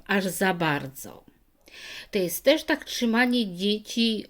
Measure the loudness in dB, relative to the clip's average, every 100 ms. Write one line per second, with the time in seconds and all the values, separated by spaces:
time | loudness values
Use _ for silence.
0 | -2 0 0 0 0 2 0 0 -4 -12
1 | -16 -18 -20 _ _ _ -20 -20 -18 -16
2 | -6 -2 -2 0 4 4 2 -2 -2 -2
3 | 2 2 4 2 -2 -2 0 -2 -2 0
4 | 0 0